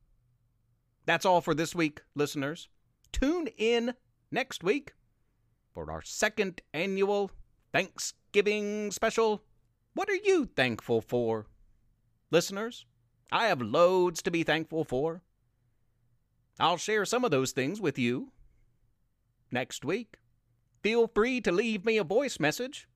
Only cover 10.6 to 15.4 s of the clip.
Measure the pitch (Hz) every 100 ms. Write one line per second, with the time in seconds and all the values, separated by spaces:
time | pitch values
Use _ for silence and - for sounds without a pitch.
10.6 | 127 110 - 113 - 123 117 113 104 -
11.6 | - _ _ _ _ _ _ 165 165 139
12.6 | 226 - - _ _ _ _ 175 226 156
13.6 | 110 139 175 185 180 165 190 170 160 156
14.6 | 160 160 147 127 156 170 - _